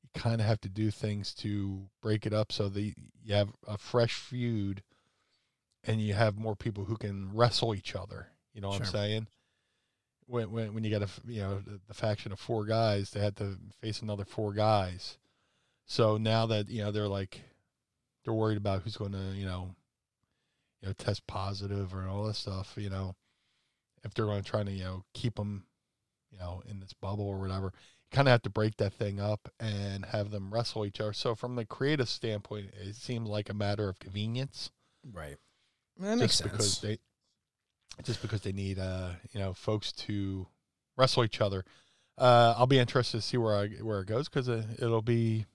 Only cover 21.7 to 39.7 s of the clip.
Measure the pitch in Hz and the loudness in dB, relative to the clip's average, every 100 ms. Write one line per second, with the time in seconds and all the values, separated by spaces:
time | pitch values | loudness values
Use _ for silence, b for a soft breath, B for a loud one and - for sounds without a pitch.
21.7 | 101 95 95 95 98 107 104 - 95 95 | -4 -4 -6 -6 -4 -4 -4 -6 -8 -8
22.7 | - 101 95 95 92 _ _ _ _ _ | -8 -6 -4 -6 -8 _ _ _ _ _
23.7 | _ _ _ - - 107 101 98 110 101 | _ _ _ -10 -2 0 0 -2 -2 -2
24.7 | 98 92 95 - - 120 - 104 101 - | -4 -6 -10 -12 -4 -4 -2 -6 -6 -12
25.7 | _ _ _ _ _ _ 98 90 90 - | _ _ _ _ _ _ -12 -10 -10 -12
26.7 | 101 95 - 95 104 101 98 95 95 95 | -14 -14 -10 -6 -4 -4 -4 -4 -4 -4
27.7 | - - _ _ 135 139 120 - 104 110 | -8 -20 _ _ 4 6 6 4 0 0
28.7 | - 101 - 104 101 101 107 - _ 113 | 2 -2 0 -4 -2 -2 -2 -6 _ -4
29.7 | 104 101 98 98 107 104 104 95 110 120 | -4 -4 -6 -4 -4 -4 -6 -4 -4 -2
30.7 | - 104 - 107 101 127 113 123 123 110 | -2 -4 -4 -6 -2 -2 -2 -4 -6 -6
31.7 | - 139 151 117 - 117 104 - 107 98 | -2 0 0 0 -2 -2 -4 -6 -10 -10
32.7 | 98 98 98 - 120 110 104 104 107 104 | -12 -12 -12 -6 -6 -2 -4 -4 -2 -2
33.7 | 101 101 92 - 98 107 120 139 - - | 0 -2 -4 -8 -4 -2 -4 -6 -8 -14
34.7 | _ _ _ 147 95 76 71 _ _ _ | _ _ _ -18 -12 -12 -14 _ _ _
35.7 | _ _ - 190 233 233 - 131 107 104 | _ _ -10 -2 2 4 2 0 0 0
36.7 | 92 104 110 _ _ _ _ _ _ _ | 0 -4 -6 _ _ _ _ _ _ _
37.7 | _ _ - - 113 113 110 101 98 98 | _ _ -14 -6 -6 -4 -4 -4 -4 -4
38.7 | 95 95 92 90 87 - 104 95 90 - | -2 -4 -4 -6 -8 -10 -6 -6 -4 0